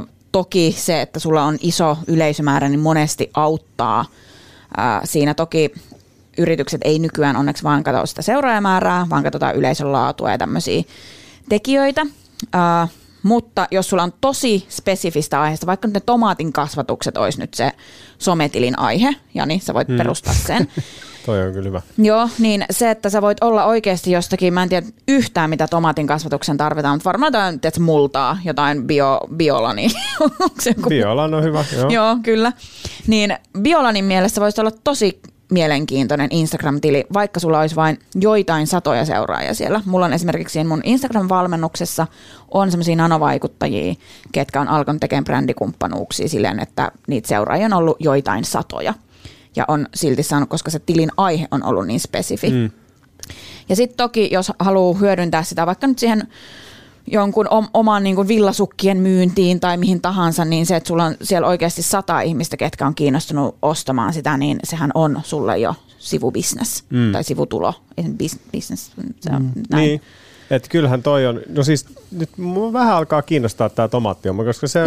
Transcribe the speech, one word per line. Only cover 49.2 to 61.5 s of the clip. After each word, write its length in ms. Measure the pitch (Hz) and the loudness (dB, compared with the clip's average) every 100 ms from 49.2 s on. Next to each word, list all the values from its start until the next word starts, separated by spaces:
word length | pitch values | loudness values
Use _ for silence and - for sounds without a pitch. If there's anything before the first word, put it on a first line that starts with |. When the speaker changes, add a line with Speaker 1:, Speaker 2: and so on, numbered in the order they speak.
| - - _ - | -20 -20 _ -4
Speaker 1:
Ja 80 | - | 0
on 180 | 151 - | 0 -2
silti 280 | - 156 131 | -2 0 0
saanut, 260 | - 147 135 | 0 0 0
koska 220 | 160 - | -4 -6
se 80 | 160 | -6
tilin 320 | - 165 160 - | 0 0 0 0
aihe 320 | 190 156 156 | 0 0 -2
on 140 | 143 | -4
ollut 220 | - 95 95 | -2 -2 -2
niin 140 | 120 | -4
spesifi. 500 | - - - 208 - | -4 -6 -4 -4 0
Speaker 2:
Mm. 200 | 127 110 - _ _ _ _ - - - - - | 0 -2 -6 _ _ _ _ -20 -20 -20 -10 -2
Speaker 1:
Ja 80 | 190 | 0
sit 200 | 247 - | 0 0
toki, 320 | 240 226 202 | -2 0 0
jos 200 | 185 185 - | 0 -2 -2
haluaa 400 | 190 190 180 180 | 2 4 4 4
hyödyntää 440 | 202 185 175 160 | 2 2 0 -2
sitä 240 | 165 165 170 | -2 -2 -2
vaikka 200 | 202 277 | 0 0
nyt 120 | 254 | 2
siihen 300 | 233 214 214 - - - - - - - - | 2 0 -2 -12 -20 -20 -20 -20 -20 -20 -2
jonkun 400 | 214 202 214 202 | 0 2 2 2
om-, 180 | 220 214 | 2 2
oman 280 | 220 220 202 | 2 4 2
niinku 240 | 196 190 196 | 2 2 2
villasukkien 680 | 226 202 - 196 - 190 190 | 4 4 2 -2 0 0 2
myyntiin 640 | 190 185 180 196 180 180 | 4 4 4 4 2 2
tai 160 | 180 175 | 0 0
mihin 240 | 175 180 | 0 0
tahansa, 440 | 180 190 170 165 | 0 0 0 2
niin 220 | 160 165 170 | 0 0 2
se, 100 | 170 | 0
että 120 | 170 | 0
sulla 160 | 170 | 0
on 100 | 165 - | 0 -2
siellä 260 | - 180 | -2 0
oikeasti 340 | 156 | 2